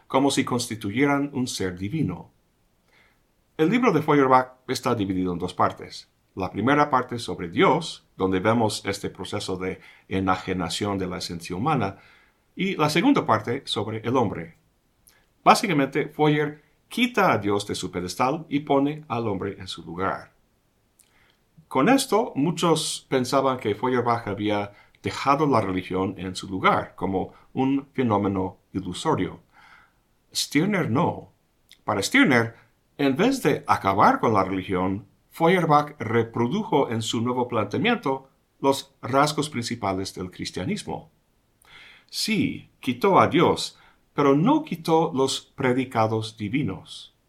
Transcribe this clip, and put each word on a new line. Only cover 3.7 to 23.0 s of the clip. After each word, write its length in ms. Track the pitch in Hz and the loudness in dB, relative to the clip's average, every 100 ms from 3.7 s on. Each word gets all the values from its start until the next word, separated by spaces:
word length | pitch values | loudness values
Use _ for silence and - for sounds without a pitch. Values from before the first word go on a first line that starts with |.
| 240 240 | 4 4
de 100 | 156 | 2
Feuerbach 520 | 156 147 131 127 127 - - | 4 4 6 4 4 -8 -8
está 280 | 127 127 107 | -4 -2 0
dividido 380 | 98 92 92 | 0 0 -2
en 60 | 85 | -2
dos 140 | 90 | -6
partes. 560 | - 110 110 - - - _ _ 95 | 0 -2 -2 -14 -18 -20 _ _ -8
La 160 | 92 | -6
primera 400 | 95 117 147 147 | -2 2 2 4
parte 260 | 127 120 120 | 2 0 -8
sobre 320 | - 87 87 | -8 -8 -4
Dios, 580 | 107 196 170 - - _ - | 2 4 4 -2 -12 _ -2
donde 240 | 95 92 | 0 2
vemos 440 | 107 120 107 - 104 | 2 2 0 -2 -6
este 240 | 98 - | -6 -8
proceso 480 | - 90 104 - 92 | -10 -8 -8 -6 -6
de 220 | 92 92 - - - | -6 -8 -16 -20 -6
enajenación 920 | 95 95 90 - 92 87 - 104 95 | -2 0 0 -2 -4 -4 -4 -4 -4
de 80 | 90 | -4
la 100 | 87 | -8
esencia 380 | - 85 - 87 | -10 -10 -8 -4
humana, 420 | 147 139 98 95 - _ _ _ _ - | -2 0 -2 -6 -20 _ _ _ _ -6
y 200 | 190 180 | -4 0
la 140 | 151 | 0
segunda 360 | 175 254 - - | 2 4 4 4
parte 380 | 107 120 135 - | 2 0 -6 -4
sobre 360 | 113 104 110 | -4 -4 -4
el 140 | 117 131 | 0 0
hombre. 420 | 104 85 82 _ _ _ _ _ _ _ _ _ | 0 -2 -10 _ _ _ _ _ _ _ _ _
Básicamente, 640 | 170 220 214 147 135 156 - | 4 4 4 2 2 -2 -4
Feuer 540 | - 151 151 147 - _ _ _ | 2 2 4 -2 -6 _ _ _
quita 440 | - 247 226 180 | -2 0 2 2
a 80 | 113 | 2
Dios 260 | 101 104 - | 2 -2 -2
de 80 | |
su 160 | 92 90 | -6 -6
pedestal 560 | 90 90 - 127 165 - | -6 -6 -2 -2 -2 -4
y 100 | 143 | -6
pone 440 | 151 139 143 151 - | 2 2 2 -4 -6
al 200 | 117 113 | -4 -2
hombre 280 | 98 101 95 | -4 -6 -8
en 80 | 92 | -12
su 160 | - | -12
lugar. 500 | 85 85 95 67 - _ _ _ _ _ _ _ _ _ _ _ _ _ _ | -12 -4 -4 -4 -10 _ _ _ _ _ _ _ _ _ _ _ _ _ _
Con 220 | 131 175 | 0 4
esto, 440 | 269 - 202 247 - | 2 2 0 0 0
muchos 720 | 160 165 175 147 - - | -2 0 0 2 -2 -8